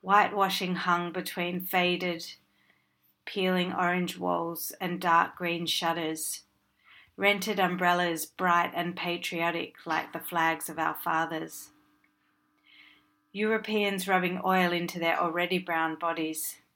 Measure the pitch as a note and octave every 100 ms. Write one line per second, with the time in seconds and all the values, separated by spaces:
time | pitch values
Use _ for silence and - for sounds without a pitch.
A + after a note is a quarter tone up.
0 | F#3 G3+ G#3 G#3 F#3+ F#3 F3+ F3 F3+ F3
1 | F3 F3+ F3+ - F3 F3 F3+ F#3 F3+ F3
2 | F3+ E3 - - _ _ _ _ _ _
3 | _ _ - G3+ F#3 F#3 F3+ - F3+ F3+
4 | F3+ F3+ F3+ F3 E3+ E3 - - F3+ F3+
5 | F#3 E3+ - - F3 E3+ E3+ - E3+ E3
6 | D#3+ D#3 - - _ _ _ _ _ -
7 | _ - G3 G3+ F#3+ G3 F3+ F3+ F3+ F3
8 | F3 E3 - - F#3 F3 F3 E3+ F3 F3
9 | F3+ F3 - E3+ E3+ E3+ - - - D#3+
10 | - E3 D#3+ F3 E3 D#3 - D#3 D#3+ D#3
11 | E3+ D#3+ D#3+ D#3+ D#3+ - - _ _ _
12 | _ _ _ _ _ _ _ - - _
13 | _ _ _ G3 G#3+ A3 G#3+ G#3+ G3+ G3
14 | F#3 F#3 F3+ F#3 F#3+ F#3 F3+ F3 E3+ F3+
15 | E3 E3+ E3+ E3 F3 F3+ F3+ E3 D#3+ D#3
16 | E3+ E3 D#3 D#3 - - _